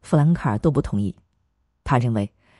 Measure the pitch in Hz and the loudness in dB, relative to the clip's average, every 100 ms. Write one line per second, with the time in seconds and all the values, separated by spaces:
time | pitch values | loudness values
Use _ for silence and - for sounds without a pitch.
0 | - 156 151 170 131 107 165 139 - 101 | 0 2 4 2 0 0 0 0 -2 -4
1 | 98 - _ _ _ _ _ _ - 131 | -4 -8 _ _ _ _ _ _ -2 0
2 | 120 110 101 _ _ | 0 -2 -4 _ _